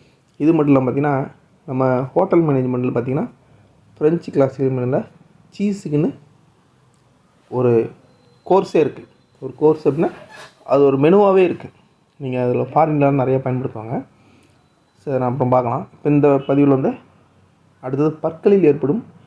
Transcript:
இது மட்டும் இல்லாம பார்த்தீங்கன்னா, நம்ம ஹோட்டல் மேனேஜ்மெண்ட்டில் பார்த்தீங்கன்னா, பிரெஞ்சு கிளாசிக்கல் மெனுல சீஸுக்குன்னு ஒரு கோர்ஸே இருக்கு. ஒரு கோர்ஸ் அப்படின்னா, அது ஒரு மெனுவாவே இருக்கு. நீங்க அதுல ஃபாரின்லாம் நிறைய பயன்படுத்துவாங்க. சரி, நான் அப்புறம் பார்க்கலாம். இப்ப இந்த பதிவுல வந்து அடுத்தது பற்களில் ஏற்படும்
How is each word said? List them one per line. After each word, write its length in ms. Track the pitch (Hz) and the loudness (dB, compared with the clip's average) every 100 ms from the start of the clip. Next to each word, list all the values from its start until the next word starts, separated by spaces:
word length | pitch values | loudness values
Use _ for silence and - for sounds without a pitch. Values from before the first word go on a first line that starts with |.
| _ _ _ _ | _ _ _ _
இது 140 | 147 | 0
மட்டும் 200 | 165 143 | 2 2
இல்லாம 180 | 135 127 | 2 2
பார்த்தீங்கன்னா, 240 | 131 147 135 135 - _ _ - | -2 -2 -2 -6 -12 _ _ -10
நம்ம 160 | 131 131 127 131 | -2 0 0 -2
ஹோட்டல் 300 | 160 190 175 160 | -2 2 2 2
மேனேஜ்மெண்ட்டில் 480 | 135 127 123 123 123 | 0 -2 -2 -2 -4
பார்த்தீங்கன்னா, 320 | 127 135 240 - _ _ _ _ _ _ | -4 -6 -6 -12 _ _ _ _ _ _
பிரெஞ்சு 340 | 151 165 - | -2 -2 -4
கிளாசிக்கல் 440 | 143 135 135 135 131 | 0 -2 0 -4 -2
மெனுல 220 | 123 151 220 _ _ _ _ - | -2 -4 -6 _ _ _ _ -6
சீஸுக்குன்னு 540 | 208 196 156 147 214 - _ _ _ _ _ _ _ _ _ _ _ _ _ | -6 -6 -4 -2 -2 -4 _ _ _ _ _ _ _ _ _ _ _ _ _
ஒரு 220 | 120 123 117 117 - _ _ _ _ - | -2 2 2 0 -10 _ _ _ _ 0
கோர்ஸே 340 | 185 185 190 | 0 2 0
இருக்கு. 200 | 139 - - _ _ _ | 0 -4 -20 _ _ _
ஒரு 140 | 131 - | -16 0
கோர்ஸ் 260 | 151 156 165 | 0 2 -2
அப்படின்னா, 220 | 139 196 - - - - _ - | 0 -4 -4 -20 -20 -20 _ -2
அது 160 | 135 | 4
ஒரு 140 | 143 135 | 4 4
மெனுவாவே 440 | 147 196 202 190 175 | 4 4 4 4 2
இருக்கு. 200 | - - _ _ _ _ _ | -2 -12 _ _ _ _ _
நீங்க 140 | 135 127 | -8 -4
அதுல 200 | 123 123 123 | -2 -2 -2
ஃபாரின்லாம் 460 | 147 156 151 139 139 | 0 0 2 2 2
நிறைய 160 | 127 131 | 0 -2
பயன்படுத்துவாங்க. 520 | 131 127 131 113 110 165 - _ _ _ _ _ _ _ _ _ | -2 -4 -6 -10 -10 -10 -10 _ _ _ _ _ _ _ _ _
சரி, 200 | - 131 | -6 -2
நான் 120 | 127 | -2
அப்புறம் 220 | 135 123 127 | -2 0 0
பார்க்கலாம். 320 | 120 131 190 | 0 -6 -8
இப்ப 160 | _ 151 | _ 0
இந்த 180 | 147 143 139 139 | 2 2 2 0
பதிவுல 280 | 143 143 135 | 2 2 2
வந்து 140 | 165 262 _ _ _ _ _ _ _ _ | 0 -6 _ _ _ _ _ _ _ _
அடுத்தது 300 | 127 135 156 | -8 -2 -2
பற்களில் 520 | 156 160 165 - 196 | -2 -8 -2 2 4
ஏற்படும் 400 | 156 143 135 208 - - | 4 2 -2 -4 -6 -20